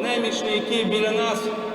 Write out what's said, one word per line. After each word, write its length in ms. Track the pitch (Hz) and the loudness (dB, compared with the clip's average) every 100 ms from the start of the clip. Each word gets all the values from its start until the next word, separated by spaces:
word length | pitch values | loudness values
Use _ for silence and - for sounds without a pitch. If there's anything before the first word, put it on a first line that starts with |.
немічний, 500 | 220 233 226 - 220 | -2 0 0 -2 0
який 320 | 208 - 226 208 | -2 0 0 2
біля 260 | 208 214 | 2 2
нас, 280 | 214 220 214 214 214 214 | 2 0 0 -2 -4 -4